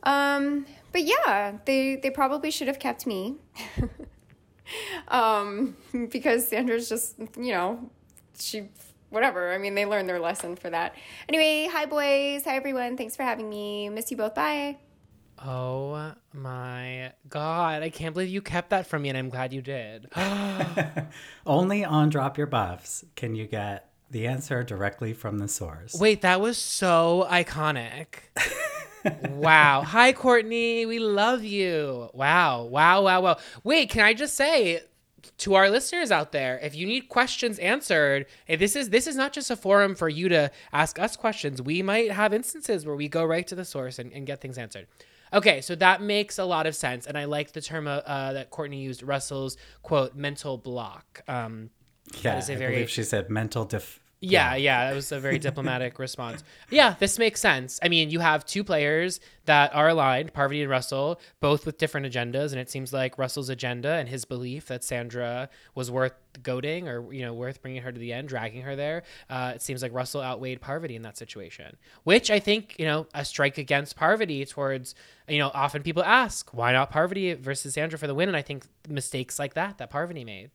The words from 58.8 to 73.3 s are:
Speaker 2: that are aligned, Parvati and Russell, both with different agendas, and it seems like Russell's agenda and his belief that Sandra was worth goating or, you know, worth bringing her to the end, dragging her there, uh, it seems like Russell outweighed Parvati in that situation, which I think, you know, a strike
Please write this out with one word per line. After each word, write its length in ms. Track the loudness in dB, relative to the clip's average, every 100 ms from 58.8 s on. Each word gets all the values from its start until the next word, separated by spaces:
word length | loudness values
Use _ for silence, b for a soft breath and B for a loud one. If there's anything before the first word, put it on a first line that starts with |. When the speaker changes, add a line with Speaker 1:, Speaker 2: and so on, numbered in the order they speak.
| 2 2 0 -4 b b 4
Speaker 2:
that 300 | 6 6 6
are 140 | 6
aligned, 440 | 6 4 4 0
Parvati 280 | 0 0 0
and 100 | 0
Russell, 480 | 0 0 -2 -2 -4 B B
both 260 | 2 2 0
with 120 | -2
different 300 | -2 -2 -4
agendas, 440 | -4 -2 -2 -2
and 80 | -4
it 100 | -6
seems 220 | -8 -6
like 240 | -2 -2 -2
Russell's 320 | -4 -2 -6
agenda 420 | -6 -4 -4 -2
and 180 | -2 -2
his 160 | -8 -8
belief 420 | -8 -8 -10 -8
that 160 | -8
Sandra 640 | -6 -6 -6 -6 -4 -4 -8 b b -10
was 160 | -4
worth 220 | 0 -2 -2 _ -14
goating 460 | -6 -4 -4 -6 -6
or, 260 | -8 -8
you 80 | -10
know, 120 | -8
worth 280 | -6 -8 -10
bringing 200 | -12 -10
her 100 | -10
to 80 | -10
the 140 | -8
end, 160 | -8 -6
dragging 320 | -6 -6 -10
her 120 | -10 -6
there, 280 | -6 -6 B B B
uh, 220 | -6 -6
it 80 | -6
seems 200 | -8 -6
like 120 | -6
Russell 280 | -4 -4 -4
outweighed 400 | -6 -6 -6 -10
Parvati 340 | -8 -8 -6 -10
in 60 |
that 140 | -14 -16
situation, 600 | -16 -14 -16 -16 -20 -20 b b
which 280 | 6 6 6
I 80 | 2
think, 360 | 4 0 0 -4
you 60 | 0
know, 220 | 0 -2
a 100 | -6
strike 340 | -6